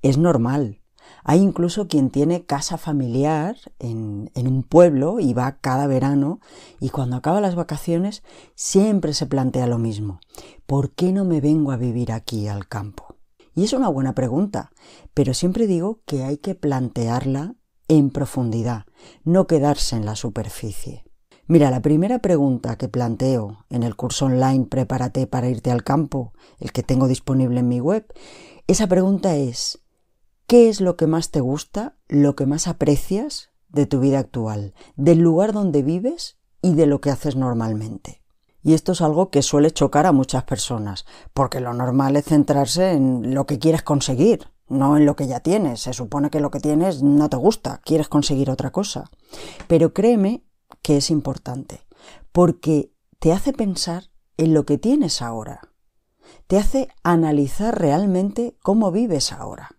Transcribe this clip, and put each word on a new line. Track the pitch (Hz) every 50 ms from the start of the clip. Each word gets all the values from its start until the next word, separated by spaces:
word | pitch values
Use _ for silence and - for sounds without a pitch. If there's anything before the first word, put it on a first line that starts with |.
es | - 135 131 143
normal. | 170 175 160 123 117 123 135 143 135 107 - - _ _ _ _ _ - - - _
Hay | - 147 180
incluso | 196 196 - - 175 175 170 208 202 -
quien | - 147 135 127
tiene | - 139 147 160 175 175 175
casa | - 147 139 - - 175 156
familiar | - 160 151 143 131 120 117 131 139 151 156 151 151 190 254 - - - - -
en, | - 117 113 113 110 107 101 101 110 - _
en | 127 120 131
un | 131 131
pueblo | 123 - - 165 180 175 147 131 139 165 208 247
y | 175 127 120
va | 123 123 135 143 -
cada | - 135 127 135 143
verano | 143 131 131 135 139 143 143 139 147 - - _ - - - - - - -
y | - 131
cuando | - 143 131 123 123
acaba | 127 - 151 175 208
las | 208 190 175
vacaciones | 175 165 - 156 143 - - 170 170 185 202 214 - - - - - - _ _
siempre | - - - - 190 202 220 208 190 165 151
se | 147 - 156
plantea | 127 143 135 127 131 - 131 123
lo | 120 120 117
mismo. | 113 113 107 104 107 101 92 - _ _ - - - - - - _
"¿Por | - 139 139 131 131
qué | _ - 170 185
no | 185 202 196
me | 180 165 151
vengo | 139 147 156 160 151 139
a | 131
vivir | 113 123 123 113 120 120 117
aquí | 113 113 - - 117 110 104 104
al | 101 101 98 _
campo?". | - 104 101 104 - - - - - _ - _ _ _ _ _ _
Y | 165 196
es | 214
una | 285 262 269 202
buena | 147 135 135 131 -
pregunta, | - 127 117 120 151 208 202 202 214 - _ _ _ _ - - - - - _
pero | 143 139 135 127
siempre | - - 175 185 220 226
digo | 202 185 165 170 202 226 _ _
que | - 147 135 127
hay | 135 147 -
que | - 196 185
plantearla | _ - 147 135 127 127 117 - 160 156 117 120 123 - 135 135 139 151 202 254 _ _ _ _ _ _ -
en | 160 156 143 135
profundidad, | - 135 135 - - 135 123 113 110 117 113 123 120 110 104 - _ _ - - - _ _
no | 156 175 190 190
quedarse | - 160 151 135 147 143 - - - -
en | 113 104
la | 107 107
superficie. | - - 120 101 117 107 104 - - - 107 101 - - - - - - - - _ _ _ _ _ _
Mira, | - 165 165 147 135
la | 127 127
primera | 107 151 151 156 180 208 247 240
pregunta | - 190 175 147 139 135 127 117 - 117 117
que | - 131 101
planteo | - 123 123 117 113 - 131 131 131 120 107 101 104 - _ _
en | - 123
el | 117 117 104
curso | - 131 120 - - 135
online | 135 127 127 131 131 135 131 127
Prepárate | - - 135 127 - - 120 127 127 - 135 127
para | - - 123 117 123
irte | 127 110 - 123
al | 123 120 -
campo, | - 139 156 156 135 - 135 120 - - - - _ _ -
el | - 123
que | _ 127
tengo | - - 131 127 135 127
disponible | 131 - - - 135 131 131 123 123 123
en | 123 123
mi | 123 123
web, | 123 156 202 220 214 _ - - - - - - - - - - -
esa | - 196 - 220
pregunta | 180 180 185 185 190 196 190 - 190 165
es, | 143 139 123 120 - - - - - _ _ _ _ _ _ _ _ _ _ _ _ _
¿qué | - 240 240 233 226
es | 214 208
lo | 190 180 175
que | - 160
más | 156 160 170 165 -
te | - 156
gusta, | 123 123 139 151 - _ - 202 226 302 _ _ _
lo | _ 151 143 143 143 139
que | - 139
más | 135 143 160 - 175
aprecias | 165 - 156 147 147 139 - - 185 202 262 302 - - - _ _ _ _ _
de | 151 147 143
tu | 135 143 131
vida | 131 139 135 135
actual, | 127 - - 123 113 110 107 104 104 101 - _ - _ _
del | - 139 156 170 165
lugar | 170 165 160 170 196 220
donde | 208 214 202 180 143 143
vives | 131 143 165 180 208 262 339 339 - - _ _ _ _ _ _
y | - 185 165
de | 151 160
lo | 147 143 135
que | - 143
haces | 135 - - 151 135
normalmente? | 131 131 127 120 117 113 113 110 107 107 110 107 - _ - - _ _ _ _ _ _ _ _ _
Y | - 151 160
esto | 151 - -
es | 185 -
algo | 170 151 151 165 190 190
que | - 143
suele | 139 - - 143 147 160
chocar | - - 143 135 - 147 156
a | 185
muchas | 156 135 131 - - 127 -
personas, | - 131 113 - - 123 110 104 101 95 - - - - - - -
porque | _ 139 135 123 - 135
lo | 123 123
normal | 120 123 123 127 123 135 135 135 143
es | 147 143
centrarse | - 160 147 139 - 147 139 139 - - 170 185 190
en | 175 143 135 131 127 123 107 120 131
lo | 139 135
que | - 147 113
quieres | 110 160 160 156
conseguir, | - - 151 143 - - 131 120 165 226 226 - - - _ _ _ _
no | 247 269 269 277 147 151
en | 151
lo | 143 139
que | - 139
ya | 127 131 117
tienes. | - 160 185 220 185 143 120 113
Se | - 127 -
supone | - 127 101 127 143 143 147
que | - 151
lo | 147 190
que | - 135
tienes | 143 151 151 151 175 190 170 131
no | 135 143 143 147 151 147
te | - 127
gusta, | 135 202 226 - - 202 - - _
quieres | - 156 156 - -
conseguir | - 151 143 - 147 135 135 135
otra | 131 - - -
cosa. | - 190 208 - - - - - - _ _ _ - - - - - - -
Pero | - 170 156 165 160 -
créeme | - 196 233 240 214 190 196 240 - _ _ _ _ _ _ - _
que | _ - 151 143
es | 139 -
importante, | 165 147 - 135 131 - _ 127 123 131 - - - - - _ _ _ - - - - - -
porque | _ 175 175 170 - - - 156 156 147 - _ _ _ _ _ _ _
te | - 160
hace | 170 196 - 285
pensar | 262 - 226 196 180 - - 180 170 180 - _ _ _ _ _ _
en | - 160 160 160
lo | 151 143
que | - 147 135
tienes | - 220 269 302 240 156 - -
ahora, | 123 117 117 113 107 - - - - _ _ _ _ _ _ _ _ _ _ _ _ - - - _
te | _ 180
hace | 196 202 - - 269 262 - _ -
analizar | _ 175 175 165 165 156 151 143 143 135 - - 208 233 226 208
realmente | 175 143 143 165 208 202 185 180 190 202 202 240 240 233 _ _
cómo | _ - 202 226 220 190
vives | 165 214 247 226 165 139 - -
ahora. | - - 113 104 - - - - -